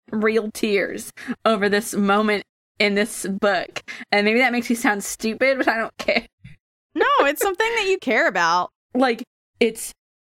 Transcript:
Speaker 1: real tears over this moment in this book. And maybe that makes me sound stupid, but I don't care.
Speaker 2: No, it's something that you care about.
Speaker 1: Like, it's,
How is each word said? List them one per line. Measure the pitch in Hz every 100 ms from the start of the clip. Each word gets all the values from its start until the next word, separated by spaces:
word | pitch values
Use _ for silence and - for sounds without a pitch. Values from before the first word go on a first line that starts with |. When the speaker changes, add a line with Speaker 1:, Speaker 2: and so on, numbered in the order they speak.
| _
Speaker 1:
real | 214 220 220 214
tears | - 226 196 - 208 - - 262 -
over | 220 214 202
this | 202 208
moment | 208 202 202 214 202 - _ _ -
in | 208 202
this | 208 - 196
book. | 196 202 180 - - - - -
And | 208
maybe | 208 233
that | 254
makes | 240 240
me |
sound | 233 226 202
stupid, | - - 226 214 262 262
but | -
I | 220
don't | 220 -
care. | - - - _ - - _ _ _ 311
Speaker 2:
No, | 480 554
it's | 277 302
something | 403 370 453 466
that | 392
you | 381
care | - 226 320
about. | 185 165 180 - _ _
Speaker 1:
Like, | 254 262 240 - _ _ _
it's, | 226 220 - - _ _ _